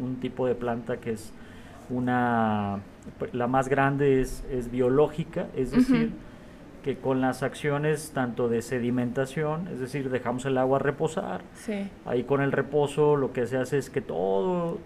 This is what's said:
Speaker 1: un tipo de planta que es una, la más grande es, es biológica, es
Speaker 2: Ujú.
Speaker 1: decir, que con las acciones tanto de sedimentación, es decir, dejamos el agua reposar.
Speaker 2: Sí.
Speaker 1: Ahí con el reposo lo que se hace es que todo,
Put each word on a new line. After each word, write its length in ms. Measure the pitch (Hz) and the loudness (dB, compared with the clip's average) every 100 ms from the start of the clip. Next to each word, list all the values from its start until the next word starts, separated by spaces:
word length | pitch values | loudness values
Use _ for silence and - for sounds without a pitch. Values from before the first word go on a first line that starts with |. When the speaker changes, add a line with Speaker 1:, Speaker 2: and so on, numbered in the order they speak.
Speaker 1:
un 160 | 127 123 | -6 -4
tipo 300 | 127 - 127 | -6 -2 0
de 80 | 117 | 0
planta 420 | 120 117 113 120 | -2 -4 -4 -6
que 140 | 117 | -4
es 200 | 110 - - - - - - - | -6 -8 -16 -18 -18 -18 -16 -6
una, 920 | 127 123 123 123 117 113 107 101 98 - - - - - | -2 0 2 2 2 2 2 0 -4 -8 -16 -14 -8 -6
la 140 | 123 123 | -2 2
más 220 | 131 131 | 2 2
grande 520 | 135 135 139 143 131 | 4 4 4 4 4
es, 240 | 127 - - | 2 -4 -6
es 200 | 127 120 | -6 -2
biológica, 760 | 123 127 135 147 - 160 175 - - | 2 4 6 4 2 -6 -6 -6 -4
es 120 | 127 | 2
Speaker 2:
Ujú. 40 | 240 | 4
Speaker 1:
decir, 340 | 254 240 226 - - - - - - - | 6 4 2 -4 -14 -18 -20 -20 -20 -10
que 120 | 139 120 | -6 -2
con 240 | 127 131 | 0 2
las 220 | 131 123 | 2 0
acciones 680 | 131 - 147 143 151 151 - | -2 -2 -2 0 2 0 -2
tanto 340 | 139 123 113 120 | -2 -2 0 2
de 140 | 117 | 0
sedimentación, 1040 | - 127 120 127 123 131 131 156 151 156 170 | 0 -2 0 0 0 0 -2 -2 -2 -2 -4
es 120 | 127 | -6
decir, 280 | 127 143 131 | -6 -4 -2
dejamos 380 | 127 120 123 135 | -2 -2 -2 0
el 100 | 131 | 2
agua 220 | 131 135 | 4 2
reposar. 640 | 135 139 160 - - 185 - | 2 0 -2 -2 -4 -6 -10
Speaker 2:
Sí. 380 | - - 202 196 - - | -14 -8 -6 -6 -10 -4
Speaker 1:
Ahí 160 | - | -2
con 180 | - 139 | 2 2
el 120 | 139 | 2
reposo 640 | 135 139 147 143 156 147 147 | 0 0 2 2 4 4 4
lo 180 | 127 | 2
que 120 | 127 113 | 0 -2
se 120 | 131 | 0
hace 180 | 127 143 | 0 -2
es 140 | - | 0
que 100 | - | -4
todo, 800 | - 160 190 196 185 180 170 165 | -4 -2 2 2 2 0 -2 -4